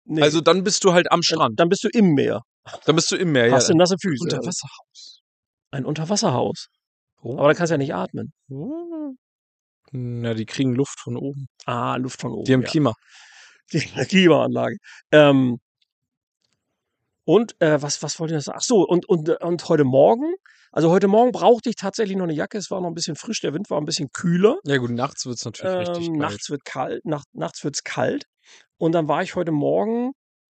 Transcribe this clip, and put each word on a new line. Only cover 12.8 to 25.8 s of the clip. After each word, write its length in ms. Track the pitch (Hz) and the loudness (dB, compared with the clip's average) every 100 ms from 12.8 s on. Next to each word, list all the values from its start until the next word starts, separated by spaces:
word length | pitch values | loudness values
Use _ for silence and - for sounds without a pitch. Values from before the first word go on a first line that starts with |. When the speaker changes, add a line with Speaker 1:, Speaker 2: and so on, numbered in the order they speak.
| 135 110 _ - - - - _ _ | 0 -2 _ -20 -20 -20 -20 _ _
Speaker 1:
Die 80 | 160 | -6
<laughs> 280 | - - - | -4 -6 0
Klimaanlage. 680 | 190 180 139 127 120 120 156 - - - | 4 6 4 2 -2 -4 -6 -14 -20 2
Ähm, 480 | 151 147 135 127 120 _ _ _ _ _ _ _ _ _ _ _ _ _ _ _ _ | 6 8 6 2 -2 _ _ _ _ _ _ _ _ _ _ _ _ _ _ _ _
und, 360 | - 180 233 - | 2 2 2 0
äh, 200 | 160 147 | 2 2
was, 220 | 147 - | -2 -8
was 160 | 151 - | -8 -8
wollte 160 | 156 | -6
ich 20 | 160 | -6
noch 40 | |
sagen? 140 | 139 - | -6 -8
Ach 40 | |
so, 180 | - 226 | 2 2
und, 240 | 165 180 - | 4 2 2
und, 200 | 180 151 151 | 0 0 -2
und 260 | 170 170 - | -2 -4 0
heute 160 | 160 | 2
Morgen, 500 | 135 135 170 233 311 370 _ _ _ | 4 6 6 4 0 -6 _ _ _
also 180 | - 165 | 0 2
heute 160 | 185 196 | 4 4
Morgen 240 | 214 247 | 4 4
brauchte 380 | 190 180 233 233 | 2 2 2 2
ich 80 | 208 | -6
tatsächlich 400 | 196 - 208 190 | -6 -4 -4 -2
noch 80 | |
eine 80 | 175 | -4
Jacke. 240 | 151 196 214 | -4 -4 -8
Es 120 | 175 | -8
war 100 | 196 | -6
noch 80 | 175 | -6
ein 60 | |
bisschen 200 | 170 165 147 | -6 -8 -8
frisch, 240 | - 220 | -8 -6
der 140 | - | -4
Wind 160 | 147 208 | -6 -4
war 80 | 165 | -4
ein 40 | |
bisschen 240 | 151 156 143 | -4 -6 -6
kühler. 440 | - 175 175 208 359 | -4 -2 4 2 2
Speaker 2:
Ja 140 | 147 139 | 0 0
gut, 120 | 120 | 0
nachts 340 | 120 139 - 127 | -4 -4 -6 -12
wird's 180 | 120 | -10
natürlich 440 | 120 - 185 185 | -12 -8 -6 -4